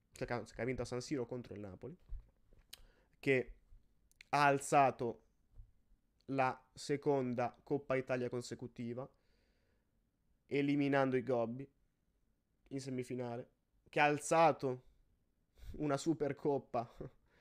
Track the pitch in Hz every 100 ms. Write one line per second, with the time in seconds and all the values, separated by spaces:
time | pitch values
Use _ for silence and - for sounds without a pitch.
0 | _ - 127 120 107 - 120 123 120 123
1 | 123 139 120 127 117 101 101 92 123 175
2 | - - - _ _ - - - - _
3 | _ - 139 131 - - - - _ _
4 | _ _ - 143 143 139 - 147 131 123
5 | 120 - _ _ _ - - _ _ _
6 | _ _ - 135 127 127 _ - - 143
7 | 151 139 127 123 120 - - 143 - 131
8 | 131 127 123 123 - 117 120 - 120 120
9 | 139 _ _ _ _ _ _ _ _ _
10 | _ _ _ _ - 139 143 143 139 139
11 | 135 127 117 123 113 123 135 _ _ _
12 | _ _ _ _ _ _ - 135 135 127
13 | 123 123 123 123 - _ _ _ - 160
14 | 147 147 - 165 160 135 135 127 - _
15 | _ _ _ _ _ - - - 147 139
16 | 165 156 143 139 151 139 - 120 117 -
17 | 147 - _ _